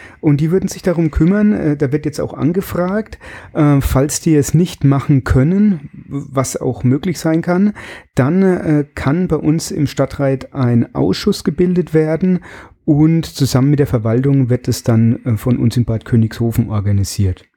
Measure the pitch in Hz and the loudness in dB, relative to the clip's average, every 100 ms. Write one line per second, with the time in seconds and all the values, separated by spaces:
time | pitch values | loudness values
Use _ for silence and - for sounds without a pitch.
0 | - - 156 143 160 185 190 - - 165 | -20 -4 0 2 2 0 -2 -4 -2 0
1 | 165 - 160 202 208 208 156 147 147 147 | 0 2 2 2 2 2 0 -2 -2 -2
2 | 147 - - - 131 175 190 175 180 202 | -4 -6 -6 -4 -2 -2 -4 -4 -4 -4
3 | 214 - - - - - 147 143 131 131 | -6 -12 -20 -20 -8 0 2 4 2 0
4 | 147 - 165 151 139 156 175 - 139 139 | 0 -2 0 2 2 2 0 0 0 2
5 | - 139 - 131 139 190 214 175 143 - | 2 0 2 2 2 2 2 0 -6 -18
6 | - 139 - 131 127 - - 120 127 143 | -12 -12 -8 -6 -4 -4 -6 -2 0 0
7 | 190 160 165 160 170 180 208 208 - - | -2 -4 -2 -2 0 0 0 -2 -12 -18
8 | - - 131 180 190 180 - 151 143 - | -8 -2 0 2 2 0 0 0 -2 -4
9 | - 170 180 156 156 160 - - 139 - | -2 0 0 0 0 -2 -2 -2 -2 -2
10 | 135 - 139 135 - - 123 117 - 139 | -4 -2 -2 -2 -6 -4 0 2 0 0
11 | 147 185 - 196 - 151 180 180 160 156 | -2 0 -2 -2 -2 0 0 0 0 0
12 | 156 160 185 180 - - - _ - 147 | 0 0 0 0 -4 -20 -20 _ 0 4
13 | 156 165 156 - 135 131 135 143 143 123 | 4 2 -2 -2 0 2 2 2 2 0
14 | 110 113 139 139 127 123 - 120 - 113 | 0 0 2 2 2 0 -2 -4 0 2
15 | 113 120 - 107 131 123 123 127 117 110 | 4 2 -2 -2 0 0 0 0 -2 -4
16 | - 120 110 - 117 113 107 104 101 98 | 0 2 2 0 -2 0 -2 -2 0 0
17 | 95 - 98 90 _ | 0 -2 -2 -4 _